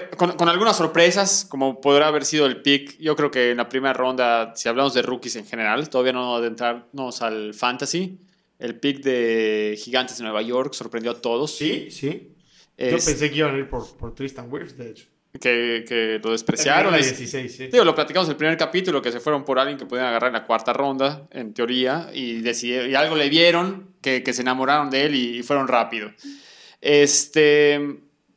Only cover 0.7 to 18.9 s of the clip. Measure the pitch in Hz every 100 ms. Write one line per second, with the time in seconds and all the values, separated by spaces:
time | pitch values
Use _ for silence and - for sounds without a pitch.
0.7 | 196 160 160 175 180 190 - - 135 135
1.7 | 131 139 143 151 151 135 151 139 123 143
2.7 | 139 143 - 156 151 147 135 120 120 120
3.7 | 131 135 127 127 127 120 117 110 - 117
4.7 | 120 139 127 120 123 123 113 104 117 107
5.7 | 117 147 127 127 127 123 120 117 113 120
6.7 | 120 - 139 127 - 117 110 107 104 123
7.7 | 131 139 170 190 190 _ _ _ - 120
8.7 | 117 143 139 131 123 117 113 110 107 107
9.7 | 107 120 127 127 - 113 107 113 123 139
10.7 | - 117 117 117 117 117 120 151 - 156
11.7 | 247 - - 139 180 - _ _ _ _
12.7 | - 127 123 156 131 147 139 151 135 135
13.7 | 123 110 - 117 117 135 131 120 151 175
14.7 | - 117 104 - _ _ - 123 120 120
15.7 | 117 110 117 110 110 110 113 - 113 139
16.7 | 160 196 165 131 127 120 135 127 - 131
17.7 | 240 175 156 147 165 170 143 156 160 160
18.7 | 180 185